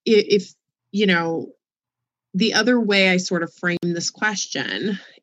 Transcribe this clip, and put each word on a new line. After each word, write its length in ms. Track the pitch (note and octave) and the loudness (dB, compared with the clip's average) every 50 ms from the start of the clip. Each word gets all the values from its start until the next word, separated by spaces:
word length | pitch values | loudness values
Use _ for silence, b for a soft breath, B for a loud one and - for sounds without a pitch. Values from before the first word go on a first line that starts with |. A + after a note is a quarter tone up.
| - | 0
if, 480 | A#3 A3 G#3 - - G3+ G#3 - - - _ _ _ _ _ _ _ | 2 4 4 4 4 2 0 0 -2 -14 _ _ _ _ _ _ _
you 160 | - G3 G#3+ F#3+ | -4 0 2 2
know, 400 | F3+ E3+ E3 E3 E3 D#3 A2+ - - _ _ _ _ _ _ _ _ _ _ _ _ _ _ _ - | 2 2 0 -2 -4 -6 -8 -10 -14 _ _ _ _ _ _ _ _ _ _ _ _ _ _ _ -2
the 180 | F#3 A3+ G#3 - | 0 0 2 2
other 260 | G3+ A3 A#3+ B3+ A#3+ | 2 2 2 2 2
way 300 | A3 G3+ G3+ G3 F#3+ F#3 | 2 2 2 4 4 4
I 80 | F3+ F3+ | 2 2
sort 240 | F3+ - F#3 E3+ | 0 -2 -2 -4
of 100 | E3+ E3 - | -4 -4 -8
frame 240 | - - F3 F3 E3+ | -6 -4 -4 -4 -2
this 300 | - F3 E3+ F3 F3+ - | -2 -4 -4 -4 -4 -8
question 880 | - - G#3+ G#3+ G#3 F#3 - - - C#3 B2+ - F#2+ G2+ C#3+ G#3+ G3+ F#3+ B B B B | -6 -4 -4 -4 -4 -4 -8 -8 -6 -6 -6 -6 -6 -6 -4 -4 -6 -6 B B B B